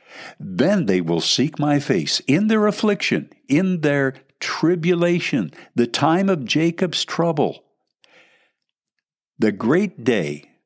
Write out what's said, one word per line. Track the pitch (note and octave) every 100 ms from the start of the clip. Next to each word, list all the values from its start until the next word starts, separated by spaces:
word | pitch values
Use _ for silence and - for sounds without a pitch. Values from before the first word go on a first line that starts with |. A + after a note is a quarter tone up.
| _ - - -
Then | G2 F2+ D#3 G3+ G#2+
they | F#2
will | E2 E2+
seek | - - D3 -
my | D3 C#3+
face | C#3 G2 - - -
in | D3+ G#3+
their | A3 G#3+
affliction, | G#3 G#3+ G3+ - - - _ -
in | C#3+ F#3+ F3+
their | D3 C#3+ C3+ C3 _ _
tribulation, | - - D#3+ F3 E3 E3+ F3 F3 - C#3 E2 - -
the | - A#2+
time | - D#3 F3 G3
of | F3
Jacob's | A2+ C#3+ E3 E3 F3+ -
trouble." | - - E3+ D#3 F#2+ - _ _ _ _ _ - _ _ _ _ _ _ _ _ _ _ _ -
The | A2
great | F#2+ A2+ E3+ G3+ -
day, | A#2 A2 D2 D2 - _